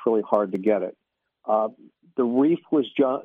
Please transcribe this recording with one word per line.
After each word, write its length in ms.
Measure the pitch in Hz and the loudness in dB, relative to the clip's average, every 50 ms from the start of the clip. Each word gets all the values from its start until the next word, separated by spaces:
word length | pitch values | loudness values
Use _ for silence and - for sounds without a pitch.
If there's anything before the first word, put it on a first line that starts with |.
| - | -2
really 180 | 120 113 110 104 | -2 0 0 0
hard 280 | - - 104 104 95 | 0 0 0 0 -2
to 60 | 92 95 | -4 -2
get 240 | 95 107 107 98 | 0 0 0 0
it. 160 | 90 92 - _ _ _ _ _ _ _ _ _ _ | -2 -6 -10 _ _ _ _ _ _ _ _ _ _
Uh, 240 | - 107 107 110 110 123 - - - _ _ _ _ _ - | -2 0 0 0 -2 -6 -12 -20 -20 _ _ _ _ _ -2
the 80 | 127 | -2
reef 340 | 120 120 127 139 156 170 165 - _ | 0 2 2 2 2 2 -2 -2 _
was 160 | - 151 127 - - - | -2 -2 -2 0 0 0
ju-, 240 | 139 127 131 139 - | 0 2 0 -2 -6